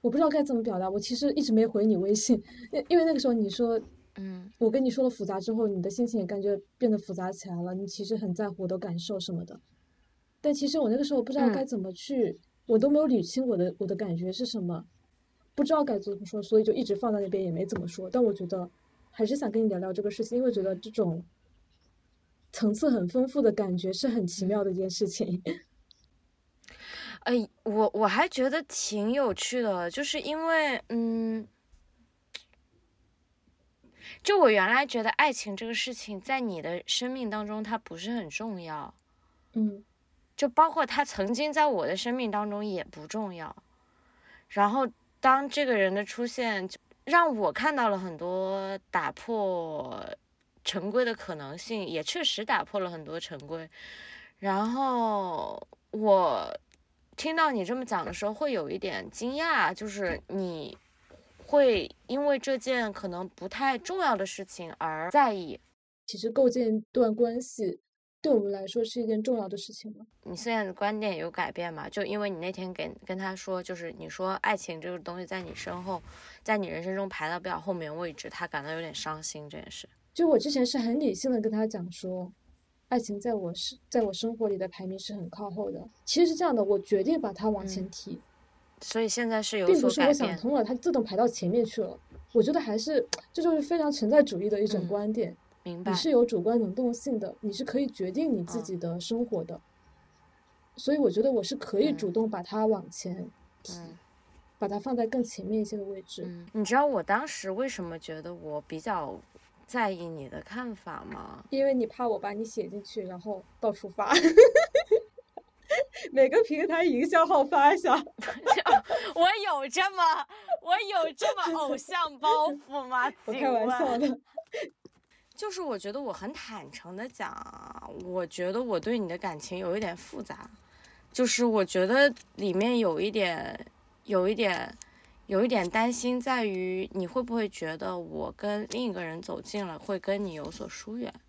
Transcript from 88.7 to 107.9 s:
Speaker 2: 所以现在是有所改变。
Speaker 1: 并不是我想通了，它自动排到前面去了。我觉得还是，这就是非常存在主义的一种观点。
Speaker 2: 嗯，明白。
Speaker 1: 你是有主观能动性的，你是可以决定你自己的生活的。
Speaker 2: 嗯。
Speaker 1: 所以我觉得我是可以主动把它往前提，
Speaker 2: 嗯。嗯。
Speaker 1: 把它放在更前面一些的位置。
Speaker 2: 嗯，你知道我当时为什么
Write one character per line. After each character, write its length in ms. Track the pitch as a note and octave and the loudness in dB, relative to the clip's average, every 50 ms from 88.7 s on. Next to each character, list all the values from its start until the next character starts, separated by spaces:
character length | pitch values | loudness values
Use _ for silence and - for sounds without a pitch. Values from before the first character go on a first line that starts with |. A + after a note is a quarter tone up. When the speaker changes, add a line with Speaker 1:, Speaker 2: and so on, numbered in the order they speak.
| _ _ | _ _
Speaker 2:
所 200 | - - - A3+ | -12 -4 -2 -2
以 80 | A3+ G#3+ | 0 0
现 200 | - A#3+ A#3+ A3+ | 0 -2 -2 0
在 140 | A3+ A3 | 0 -2
是 160 | G#3+ - A3+ G#3 | -2 -2 -2 2
有 80 | F#3 | 6
所 80 | F3+ F#3 | 6 6
改 0 | |
变。 80 | D4+ | 6
Speaker 1:
并 60 | B3 B3 | 6 4
不 60 | - | 4
是 60 | D4 | 6
我 100 | C4 C#4+ | 6 6
想 240 | C#4+ C#4+ B3 G3 F3 | 6 4 2 -2 -2
通 180 | - - B3 D4 | -2 0 2 2
了， 80 | C4 | 2
它 100 | A3 A3 B3+ | 2 0 -2
自 180 | B3 - F4 | 0 0 2
动 100 | C#4+ B3+ | 2 2
排 140 | A3 - F#3+ | 0 2 2
到 100 | G3 A#3+ | 2 2
前 240 | A#3+ A#3 - F#3+ F3 | 2 2 0 -2 2
面 140 | G3+ A#3+ A3+ | 2 2 2
去 160 | A3 - A3+ | 2 0 -4
了。 160 | G3 - - - _ _ - - - _ | -4 -4 -6 -12 _ _ -20 -20 -20 _
我 80 | - A#3+ | 4 6
觉 120 | - B3+ | 6 6
得 80 | D4 E4 | 4 2
还 180 | - A3+ G#3 A3 | 0 0 -2 -2
是， 260 | A3 D4+ D#4 B3+ - - - - - _ | -2 0 0 0 0 0 -6 -8 -8 _
这 100 | _ E4+ | _ 0
就 80 | D#4+ E4+ | 2 4
是 80 | D#4+ D4+ | 4 2
非 160 | D4 - F4 | 2 0 0
常 140 | E4+ D4+ D4 | 2 2 0
存 180 | C#4+ - A3 G#3 | 0 0 2 6
在 140 | C#4 D4 | 6 6
主 180 | - D4 G#3 F3 | 6 6 0 -2
义 80 | G3+ G#3+ | 0 0
的 140 | G#3+ G3+ | 2 2
一 40 | G#3+ G3+ | 2 0
种 180 | G#3 F#3+ E3+ | 0 0 0
观 260 | E3+ G3+ G3+ G#3 G#3+ | 0 -2 -2 -2 -2
点。 200 | A3 A#3+ - - | 0 -2 -2 -4
Speaker 2:
嗯， 40 | - _ _ _ _ _ _ | -6 _ _ _ _ _ _
明 180 | F3+ E3+ E3+ | -10 -10 -6
白。 80 | F3+ F#3+ | -2 0
Speaker 1:
你 60 | F#3 | 0
是 140 | F3 - D#4+ | 2 2 4
有 140 | C#4+ A#3+ A#3+ | 6 6 6
主 160 | A#3+ A#3 F#3 | 6 2 0
观 200 | F3 A3 A#3 A#3+ | 2 2 2 2
能 120 | A3 F#3 | 2 2
动 220 | F#3+ B3+ B3+ A#3+ A#3+ | 0 0 0 0 -2
性 240 | A#3 - C#4+ B3 G#3+ | -2 -4 -4 -2 -2
的， 160 | G3+ - - _ | -4 -6 -8 _
你 120 | - G#3 | -6 -6
是 120 | G3+ - C4 | -4 -4 -6
可 160 | - - C#4 | -2 -2 -2
以 60 | C#4+ B3 | -2 -2
决 240 | - - F#3 F#3 | -4 -6 -6 -4
定 200 | F#3 C#4 E4 D#4 A#3+ | -2 0 0 0 0
你 80 | F#3+ F3 | 0 -2
自 160 | E3+ - A#3 | -4 -6 -6
己 140 | G#3+ - F#3 | -6 -6 -6
的 240 | F3 E3+ E3+ E3 F3 | -6 -4 -6 -6 -6
生 240 | E3+ - A3+ A3+ A#3+ | -4 -4 -2 -2 -2
活 160 | A#3+ A3 F3 | -2 -2 -4
的。 120 | E3 E3+ E3 | -4 -6 -12
Speaker 2:
嗯。 60 | - _ _ _ _ _ _ _ _ _ _ _ _ _ _ _ _ _ _ _ _ _ _ _ | -16 _ _ _ _ _ _ _ _ _ _ _ _ _ _ _ _ _ _ _ _ _ _ _
Speaker 1:
所 160 | - - C4 | -6 0 0
以 60 | D4 D4+ | 2 4
我 120 | C4+ G3 | 4 4
觉 120 | F3 G#3 | 4 4
得 80 | A3+ C#4 | 2 4
我 120 | C4 G#3+ | 2 2
是 120 | F3+ - C#4 | 0 -2 -6
可 260 | C#4+ - - - G3 | -8 -6 -2 2 2
以 120 | C4 D#4 | 2 2
主 180 | - - G#3+ F#3 | 2 0 -2 0
动 180 | F3 A3 A3+ A3 | 0 0 0 0
把 140 | G#3+ F#3 | -2 -6
它 240 | F3 - G#3 G#3+ A3 | -8 -4 -2 2 2
往 180 | A3 G#3+ F#3+ D#3+ - | 2 2 0 -2 -10
前 240 | - - - F#3+ F3 F#3 F3+ - - _ - _ _ _ | -12 -10 -8 -8 -8 -8 -10 -12 -14 _ -20 _ _ _
提， 100 | _ - F3 | _ -16 -14
Speaker 2:
嗯。 120 | E3+ E3+ | -14 -16
嗯。 120 | E3 E3+ F3 _ _ _ _ _ _ _ - _ _ _ _ | -18 -18 -20 _ _ _ _ _ _ _ -20 _ _ _ _
Speaker 1:
把 100 | G#3 G3 | -6 -4
它 100 | G3+ G#3 | -4 -4
放 160 | G3+ C4+ B3 | -4 -2 -2
在 120 | A#3+ A#3 | 0 0
更 160 | A3+ B3+ B3+ A#3 | 0 2 0 0
前 220 | A#3 - - F#3 | 0 -4 -8 -4
面 160 | F#3+ G#3+ A3 | -2 0 0
一 20 | G#3 | 0
些 140 | G#3 A3 G#3 | -2 -4 -6
的 60 | G3 | -6
位 180 | G3 G3 F#3+ | -8 -10 -10
置。 220 | F#3+ - - - F3 | -12 -14 -12 -10 -10
Speaker 2:
嗯， 200 | F3+ F3 E3+ F3 - | -10 -10 -12 -14 -6
你 120 | - A3 G#3 | -2 -2 0
知 100 | - A#3+ | 4 4
道 100 | C4+ D4 | 4 4
我 180 | D4 C4 F#3+ | 4 2 0
当 240 | D#3+ - G3 A#3 D4 | 2 2 0 0 0
时 240 | D4 - - - G3 | -4 -8 -8 -6 -6
为 160 | F#3+ G#3+ C4 | -4 -2 -4
什 160 | C4+ - - | -4 -4 -6
么 160 | F3+ E3+ | -8 -8